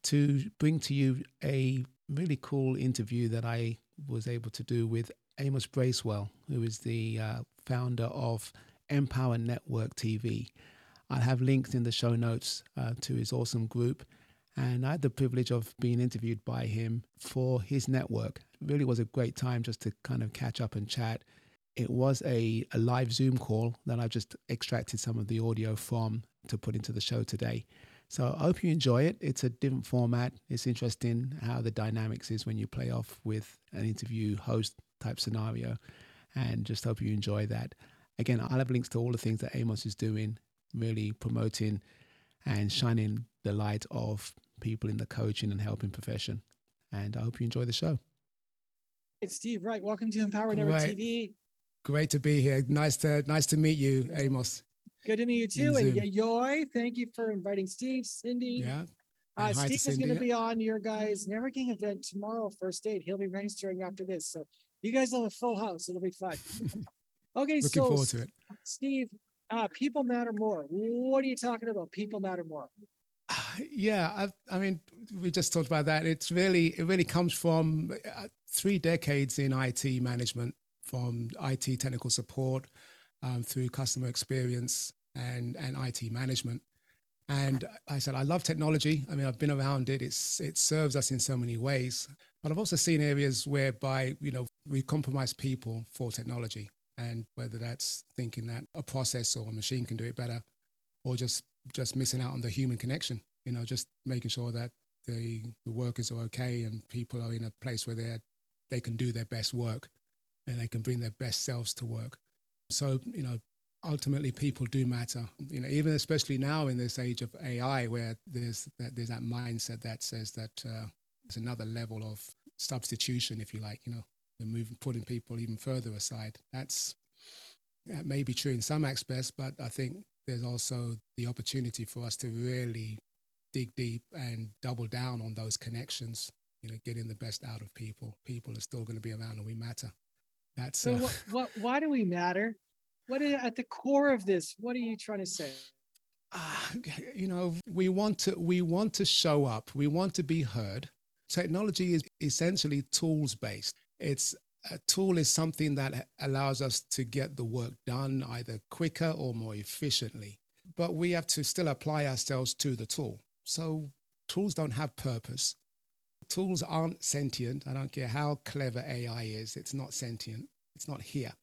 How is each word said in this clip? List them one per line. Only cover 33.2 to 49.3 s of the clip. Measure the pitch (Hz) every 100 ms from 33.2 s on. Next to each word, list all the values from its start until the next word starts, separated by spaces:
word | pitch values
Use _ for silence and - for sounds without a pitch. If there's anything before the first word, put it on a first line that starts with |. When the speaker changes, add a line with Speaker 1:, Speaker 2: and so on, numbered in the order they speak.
Speaker 1:
with | 110 107 107 - _
an | 87 107
interview | 104 110 113 107 101
host | - 113 107 - _ _
type | - -
scenario, | - 113 110 117 120 113 - - - - _ -
and | 120 113
just | 107 113
hope | 117 110
you | 117
enjoy | 107 104 104 104
that. | 113 117 - - - _ -
Again, | 120 123
I'll | 113 127
have | 131
links | 123 120
to | 117
all | 120
the | 120
things | 113 110
that | - 131
Amos | 117 110
is | 110 104
doing, | 110 107 107 110 _ _ _ 117
really | 113 110 104
promoting | 113 - 117 110 - 107 104 - - _ _ _ _ -
and | 104 104
shining | - 120 117 107 107 117 _
the | 104
light | 104 104 104 -
of | 117 110 107 - - _ -
people | 113 110 107
in | 107
the | 110
coaching | - 107 104 104
and | 101
helping | 104 104 98
profession. | 98 107 113 - 104 - _ _ _ _
And | 101 101 113
I |
hope | 113 -
you | 117
enjoy | 123
the | 123
show. | 117 160 143 _ _ _ _ _ _ _ _ _ _ _ _
Speaker 2:
It's | 190